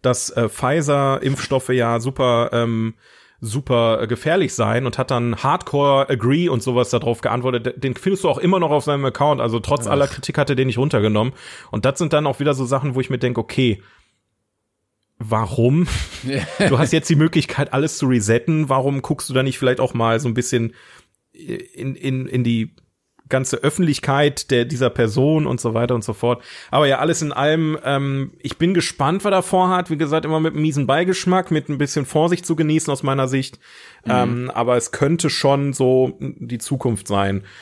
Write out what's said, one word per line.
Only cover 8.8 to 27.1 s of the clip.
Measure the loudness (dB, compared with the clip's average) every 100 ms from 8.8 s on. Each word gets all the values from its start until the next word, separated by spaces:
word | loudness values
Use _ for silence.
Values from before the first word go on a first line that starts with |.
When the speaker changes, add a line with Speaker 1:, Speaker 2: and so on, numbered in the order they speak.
Speaker 1:
seinem | 0 0
Account, | -2 0 0 2
also | 0 -2
trotz | 0 -2 0
Speaker 2:
Ach. |
Speaker 1:
aller | -2 -2
Kritik | -8 -4 -2
hat | 0
er | 0
den | 0
nicht | 0
runtergenommen. | 0 2 2 2 0 -4 -20 -20 -8
Und | -2
das | -2 0
sind | 0
dann | 2 0
auch | 0
wieder | 0
so | 0
Sachen, | 0 0 0 -2
wo |
ich | -2
mir | -2
denk, | -2 -2
okay, | -4 2 2 2 -8 _ _ _ _ _ _ _ _ _ _ _ _ _
warum? | -2 -2 0 2 4 4 2 -2 -6 -8
Speaker 2:
Ja. | -4 -4 -4 0 2
Speaker 1:
Du | 4
hast | 4
jetzt | 2 4
die | 4
Möglichkeit, | 4 2 0 -4 -2
alles | 0 -2 -2
zu | 2
resetten. | 2 4 2 2 0 2
Warum | 2 0 -2
guckst | -4 -6 -2
du |
da | 0
nicht | 0 0
vielleicht | 0 2
auch | 0
mal | 0 0 2
so | 0
ein |
bisschen | -2 0 -2 -2 -6 -20 -20 _ _ _
in, | -20 -12 -10 -12 -10 -10
in, | -6 -4 -4 -2
in | -2
die | 0 0 -4 _ _ _ _ _ -4
ganze | -4 -2 0
Öffentlichkeit | -2 0 0 0 0 2 2 0 0
der, | 0 0
dieser | 0 -2
Person | 2 0 2 2 2 0
und | -2
so | -2
weiter | 0 0 0
und |
so | -2
fort? | -2 -2 -2 -6 -20 -2
Aber | 2 2
ja, | 2
alles | 0